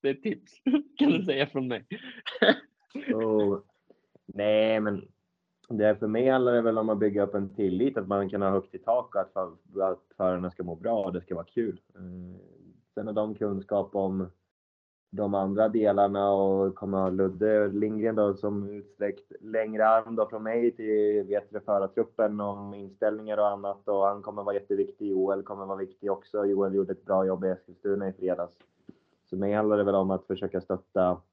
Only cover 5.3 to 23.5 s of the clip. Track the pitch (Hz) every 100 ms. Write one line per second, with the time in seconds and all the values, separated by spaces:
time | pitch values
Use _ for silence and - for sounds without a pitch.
5.3 | _ _ _ _ 110 107 107 107 110 131
6.3 | 131 123 120 113 110 110 104 104 101 98
7.3 | 101 98 - 98 92 131 123 95 101 98
8.3 | 101 98 98 - 92 - 123 120 101 92
9.3 | 98 90 82 _ 98 95 90 _ _ 92
10.3 | 90 90 - 87 82 107 113 95 90 90
11.3 | 87 85 - 113 90 _ 90 92 90 90
12.3 | 92 92 87 90 90 _ - 107 107 107
13.3 | 104 107 98 98 101 90 101 95 95 90
14.3 | _ _ _ _ _ _ _ _ 98 101
15.3 | 101 95 101 110 113 107 101 101 101 101
16.3 | 98 98 95 95 95 101 98 95 92 95
17.3 | 90 107 107 104 101 107 107 113 110 104
18.3 | 95 104 101 101 101 101 _ 101 98 _
19.3 | - 107 110 110 110 110 113 113 113 107
20.3 | 110 110 117 117 117 110 107 104 104 95
21.3 | 104 - 107 101 101 98 - 110 - 107
22.3 | 104 101 101 101 101 98 98 107 107 107
23.3 | 107 104